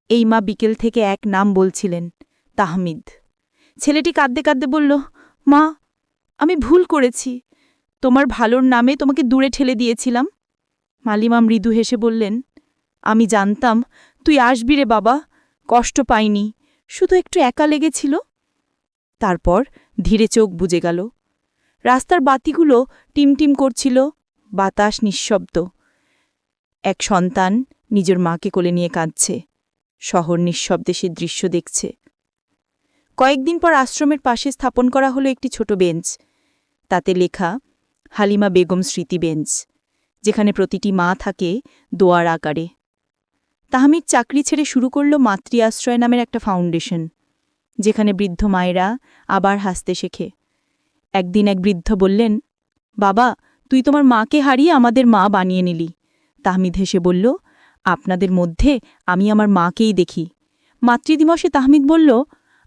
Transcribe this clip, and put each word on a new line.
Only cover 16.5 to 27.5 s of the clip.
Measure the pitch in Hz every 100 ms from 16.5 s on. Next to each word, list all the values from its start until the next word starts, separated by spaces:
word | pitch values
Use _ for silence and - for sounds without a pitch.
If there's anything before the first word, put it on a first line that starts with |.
| - _ _ _
শুধু | - 370 370
একটু | - 359
একা | 254 - 302
লেগেছিল।" | 294 311 - 285 320 - _ _ _ _ _ _ _ _ _
তারপর | 208 175 - 185 277 _ _ -
ধীরে | 175 208 220
চোখ | 233 214
বুজে | 170 180 175
গেল। | 170 175 220 - _ _ _ _ _ _
রাস্তার | 240 254 - 359
বাতিগুলো | 277 262 - 294 311 240 262 _ _
টিমটিম | 277 277 277 302
করছিল, | 269 269 - 269 254 277 - _ _ _
বাতাস | 185 196 - 208 -
নিঃশব্দ। | 214 180 - 202 180 165 180 - _ _ _ _ _ _ _ _ _ _
এক | - -
সন্তান | - 190 180 196 185